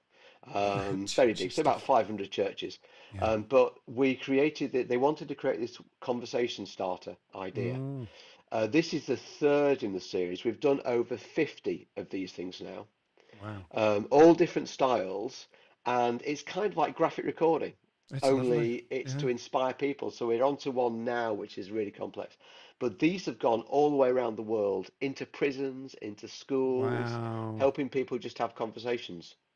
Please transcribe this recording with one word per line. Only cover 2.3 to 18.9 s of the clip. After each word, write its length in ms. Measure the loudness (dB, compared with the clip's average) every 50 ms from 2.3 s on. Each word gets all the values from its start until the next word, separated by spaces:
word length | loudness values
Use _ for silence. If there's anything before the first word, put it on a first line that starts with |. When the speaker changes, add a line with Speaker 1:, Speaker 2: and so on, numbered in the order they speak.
Speaker 2:
churches. 480 | -2 -2 0 -2 -2 -6 -10 -10 -10 -12 _ -20 -20 -20 -20 -16 -6
Speaker 1:
Yeah. 120 | -2 0
Speaker 2:
Um, 180 | 0 0 0 -2
but 320 | 4 6 6 6 6 2 -6 _
we 300 | -10 -2 2 2 2 2
created 580 | 0 -2 0 2 4 4 2 0 -2 -6 -2 0
it. 120 | -2 0 0
They 80 | 0
wanted 320 | 2 2 2 2 0 -6 -10
to 80 | -10
create 240 | -4 -2 -2 -2 -2
this 180 | -4 -6 -8 -14 -20 -20 _ _
conversation 640 | -6 -4 -4 -4 -4 -4 -2 -2 -2 -2 -4 -8 -10
starter 520 | -10 -8 -6 -4 -4 -4 -6 -8 -14 -16 -16 _ _ -12
idea. 380 | -10 -10 -8 -6 -4 -4 -4 -4
Speaker 1:
Mm. 320 | -6 -6 -8 -8 -10 -10 -12 -16 -20 -20 -20 -20 -20 _ _ -2
Speaker 2:
Uh, 120 | -2 0 2
this 260 | 2 2 2 2 -4
is 140 | -6 -2 -4
the 100 | -4 -4
third 640 | -4 -12 -8 0 2 2 4 4 4 4 2 2 0
in 80 | -4
the 80 | -4 -6
series. 460 | -6 -4 -2 -2 -2 -2 -4 -2 -2
We've 140 | -4 -2 0
done 200 | 2 2 2 2 0
over 320 | 0 0 0 0 0 -4 -8
fifty 720 | -8 -6 -2 0 0 0 -2 -6 -4 -4 -4 -4 -8 _ _ -12
of 120 | -10 -8
these 220 | -6 -6 -6 -8
things 300 | -8 -10 -10 -10 -10 -12
now. 260 | -12 -12 -12 -14 -14 -16 _ _ _ _ _ _ _ _ -20 -14 -12
Speaker 1:
Wow. 140 | -12 -12 -12 -14 -8 -2
Speaker 2:
Um, 340 | 2 4 4 4 2 2 4
all 240 | 8 10 12 12 10
different 360 | 8 4 2 2 -2 -4 -4
styles, 800 | -2 0 2 2 2 2 0 -2 -4 -6 -6 -6 -8 -12 -16 -20 _ _ _ _ _ _ _
and 360 | 0 2 2 2 2 2 0 -2
it's 200 | -4 -6 -6 -8
kind 280 | -8 -4 -2 -2 -2
of 60 | 0 0
like 180 | -2 -2 0
graphic 300 | 0 0 0 0 -2 -4
recording. 480 | -4 -2 2 2 2 2 2 -2 -6 -8 -12 _ _ _ _ _ _
Speaker 1:
It's 120 | -6 0 2
Speaker 2:
Only 260 | 4 4 4 4 2
Speaker 1:
lovely. 360 | 2 2 2 0 -2 -4 -6
Speaker 2:
it's 240 | -6